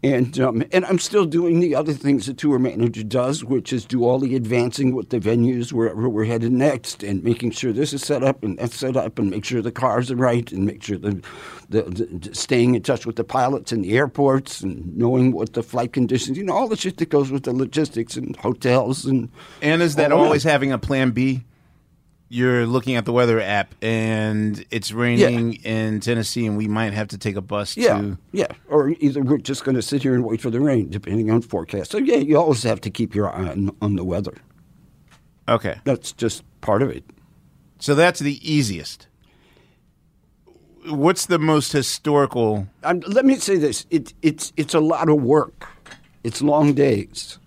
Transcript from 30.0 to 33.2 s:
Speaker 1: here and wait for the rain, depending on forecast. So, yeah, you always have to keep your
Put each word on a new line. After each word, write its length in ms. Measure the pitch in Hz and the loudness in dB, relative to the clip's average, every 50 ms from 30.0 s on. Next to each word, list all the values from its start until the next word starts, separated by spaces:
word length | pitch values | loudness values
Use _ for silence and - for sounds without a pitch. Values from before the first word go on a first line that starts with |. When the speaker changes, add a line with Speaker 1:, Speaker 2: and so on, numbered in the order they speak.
| 131 | 0
Speaker 1:
here 100 | 135 127 | 2 2
and 100 | 120 123 | 2 0
wait 160 | 110 110 117 | 0 -4 -4
for 100 | - 127 | -4 -4
the 80 | 113 120 | 0 0
rain, 300 | 139 151 135 113 104 67 | 2 2 2 2 0 0
depending 420 | 82 104 - - 95 110 113 107 | -4 -8 -6 -2 -2 0 2 2
on 100 | 110 117 | 2 2
forecast. 500 | 117 - - 92 82 - - 101 90 - | 0 0 -4 -6 -4 -4 -6 -6 -6 -4
So, 60 | - | -4
yeah, 200 | 214 269 269 240 | -2 0 2 2
you 200 | 147 139 147 151 | 2 2 4 4
always 240 | 147 170 156 143 110 - | 4 6 4 2 2 2
have 180 | 117 110 95 | -2 -2 -2
to 80 | - 110 | -4 -8
keep 240 | 90 - 117 - - | -4 -4 -6 -2 -2
your 140 | 101 | -2